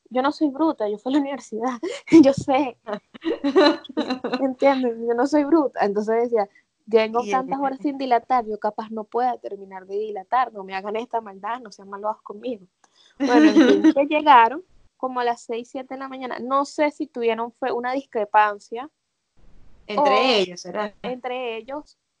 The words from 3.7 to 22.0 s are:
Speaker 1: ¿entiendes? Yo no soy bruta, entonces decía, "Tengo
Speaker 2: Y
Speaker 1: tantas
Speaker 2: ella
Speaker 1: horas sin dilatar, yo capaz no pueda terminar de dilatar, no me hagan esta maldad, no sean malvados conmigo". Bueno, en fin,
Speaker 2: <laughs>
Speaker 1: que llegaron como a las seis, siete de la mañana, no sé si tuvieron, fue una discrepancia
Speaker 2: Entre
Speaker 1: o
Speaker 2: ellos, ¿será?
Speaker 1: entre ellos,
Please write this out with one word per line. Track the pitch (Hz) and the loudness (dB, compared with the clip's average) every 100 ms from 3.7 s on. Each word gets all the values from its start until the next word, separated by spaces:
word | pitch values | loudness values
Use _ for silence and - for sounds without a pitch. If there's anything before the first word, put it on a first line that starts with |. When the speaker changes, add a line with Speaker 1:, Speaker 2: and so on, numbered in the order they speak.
| - - - 269 254 220 254 | 2 -6 -8 -6 -6 -2 0
Speaker 1:
¿entiendes? | 269 254 277 262 247 226 233 | 0 2 2 2 -2 -4 -4
Yo | |
no | 233 277 | 0 2
soy | 302 | 2
bruta, | 285 320 277 - | 2 2 2 -2
entonces | 202 202 214 226 | -2 -2 0 0
decía, | 240 226 202 _ _ _ - | 0 0 -2 _ _ _ 0
"Tengo | 220 220 226 | 2 2 -2
Speaker 2:
Y | 208 | -2
Speaker 1:
tantas | 262 262 269 | -4 -2 -4
Speaker 2:
ella | 269 | -4
Speaker 1:
horas | 262 | -4
sin | 294 269 | -6 -4
dilatar, | 262 233 - 254 214 | 0 0 2 -2 -2
yo | 208 | -6
capaz | 214 214 220 | -6 -6 -10
no | 220 | -10
pueda | 214 233 247 233 | -6 -2 -2 -4
terminar | - 202 196 190 185 | -10 -14 -16 -18 -10
de | 202 | -8
dilatar, | 214 202 - 247 247 | -6 -10 -4 -2 -2
no | 208 | -6
me | 190 | -10
hagan | 190 202 220 | -8 -6 -6
esta | 240 226 | -4 -8
maldad, | 220 190 202 247 | -8 -14 -10 -10
no | 226 | -12
sean | 196 196 | -20 -16
malvados | 202 208 220 | -8 -8 -8
conmigo". | - 208 240 214 180 _ _ _ _ - | -12 -12 -10 -10 -14 _ _ _ _ -6
Bueno, | 269 247 311 | 2 6 6
en | 269 | 6
fin, | 254 202 | 6 6
Speaker 2:
<laughs> | 311 | 4
Speaker 1:
que | 277 294 | 4 0
llegaron | 302 302 247 226 294 - _ _ _ | 0 6 8 8 0 -14 _ _ _
como | 262 247 | -8 -4
a | |
las | 240 240 | -4 -4
seis, | - 233 240 | -8 -10 -10
siete | 269 262 | -14 -12
de | 269 | -12
la | 269 | -12
mañana, | 262 247 - | -12 -10 -8
no | 240 277 | -2 -2
sé | 285 - 294 | -2 -2 -2
si | - 302 | -2 -10
tuvieron, | 247 233 220 233 | -4 -2 -2 -6
fue | - 254 | -6 -6
una | 240 247 | -4 -4
discrepancia | 269 - 233 208 214 214 208 - 226 285 _ _ _ _ _ - - - - - | -6 -6 -6 0 2 2 0 -12 -12 -14 _ _ _ _ _ -20 -20 -20 -20 -8
Speaker 2:
Entre | 214 285 | 0 2
Speaker 1:
o | 233 254 220 | 4 2 2
Speaker 2:
ellos, | 180 175 | 0 -6
¿será? | 180 196 208 _ | -10 -8 -8 _
Speaker 1:
entre | 240 254 254 254 247 226 | -10 -8 -8 -8 -8 -10
ellos, | 226 294 - _ | -10 -14 -14 _